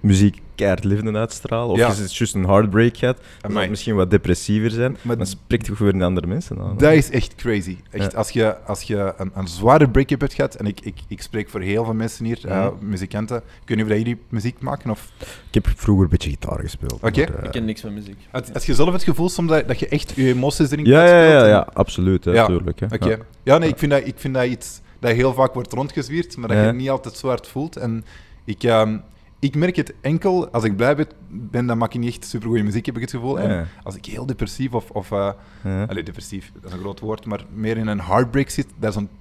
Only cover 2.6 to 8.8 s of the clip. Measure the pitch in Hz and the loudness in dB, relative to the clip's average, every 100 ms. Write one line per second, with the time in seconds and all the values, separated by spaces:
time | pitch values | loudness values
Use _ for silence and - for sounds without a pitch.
2.6 | 110 98 120 - 123 127 - - 101 104 | 4 4 2 2 -2 -2 -10 -16 -6 -4
3.6 | 92 107 - 104 92 101 - 87 - 107 | -2 -4 -2 0 4 4 2 -2 0 0
4.6 | 113 113 127 127 120 117 95 - - 120 | 0 -2 -4 -4 -6 -4 -4 -8 -4 -2
5.6 | 113 104 104 95 90 90 85 90 90 98 | -2 0 2 4 2 0 -2 -6 -6 -8
6.6 | 98 101 151 156 139 127 - - 120 107 | -6 4 6 6 4 -2 -4 -6 -2 -2
7.6 | 90 90 - - 98 - 107 - 110 98 | -4 -12 -12 -6 -4 -4 -4 0 0 0
8.6 | - - | -8 -8